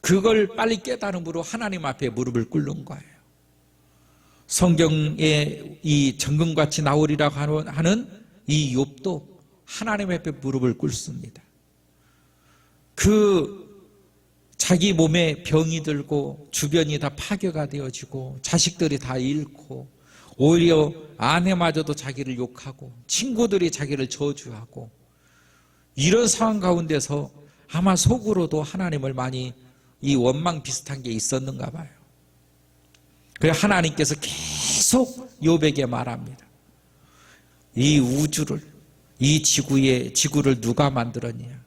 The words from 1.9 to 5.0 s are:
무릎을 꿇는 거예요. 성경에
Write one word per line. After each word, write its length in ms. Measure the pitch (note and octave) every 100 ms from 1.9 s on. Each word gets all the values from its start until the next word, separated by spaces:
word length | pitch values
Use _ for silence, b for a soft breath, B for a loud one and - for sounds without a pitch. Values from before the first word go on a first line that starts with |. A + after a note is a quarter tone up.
| C3 C3
무릎을 420 | A2+ B2 A#2+ A2+
꿇는 340 | - C#3+ - C3
거예요. 180 | - - _ _ _ _ _ _ _ _ b b b b b b
성경에 1300 | - F3+ D#3+ E3 D#3